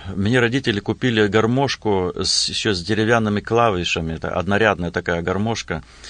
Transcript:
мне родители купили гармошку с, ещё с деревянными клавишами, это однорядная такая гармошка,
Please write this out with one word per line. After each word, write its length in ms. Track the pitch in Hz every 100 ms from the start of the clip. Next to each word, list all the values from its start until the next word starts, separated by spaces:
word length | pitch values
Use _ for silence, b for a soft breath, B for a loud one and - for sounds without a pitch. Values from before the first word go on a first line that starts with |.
| 98
мне 260 | 92 101 127
родители 400 | 120 131 131 104
купили 480 | 101 107 131 113 104
гармошку 840 | 104 110 123 139 - 107 98 90 -
с, 320 | 90 - -
ещё 240 | - 110
с 100 | 92
деревянными 580 | 85 104 110 117 107 104
клавишами, 720 | - 113 117 92 85 - 80
это 160 | 80 -
однорядная 600 | - 87 101 110 85 87
такая 320 | 90 87 85
гармошка, 600 | 85 92 107 110 - 82 - B